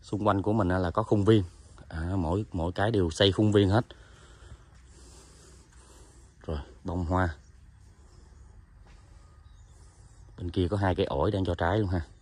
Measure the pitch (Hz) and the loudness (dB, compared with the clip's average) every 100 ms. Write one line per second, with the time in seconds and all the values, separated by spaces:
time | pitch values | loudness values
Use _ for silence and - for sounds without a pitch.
0 | - 104 104 98 92 107 92 92 90 85 | -8 -2 0 0 0 0 2 0 0 -2
1 | 113 110 98 110 90 - - - - 80 | 0 0 6 4 4 -10 -20 -20 -14 -8
2 | 85 95 80 92 110 90 82 90 101 110 | -6 -4 -2 -2 -4 -6 -6 -2 -2 0
3 | 87 80 101 92 107 104 98 104 - - | -2 2 2 4 4 4 4 2 -2 -12
4 | - - - - - - - - - - | -20 -20 -20 -20 -20 -20 -20 -20 -20 -20
5 | - - - - - - - - - - | -20 -20 -20 -20 -20 -20 -20 -20 -20 -20
6 | - - - - - 78 71 - 95 87 | -20 -20 -20 -20 -10 -10 -10 -14 -8 -6
7 | 85 92 90 82 - - - - - - | -2 0 -2 -4 -18 -20 -20 -20 -20 -20
8 | - - - - - - - - - - | -20 -20 -20 -20 -20 -20 -20 -20 -20 -20
9 | - - - - - - - - - - | -20 -20 -20 -20 -20 -20 -20 -20 -20 -20
10 | - - - - 87 85 90 101 98 87 | -20 -20 -20 -12 -6 0 0 0 0 0
11 | 95 69 82 98 92 87 85 104 101 90 | -2 0 0 0 -2 -2 0 0 0 -2
12 | - - | -6 -14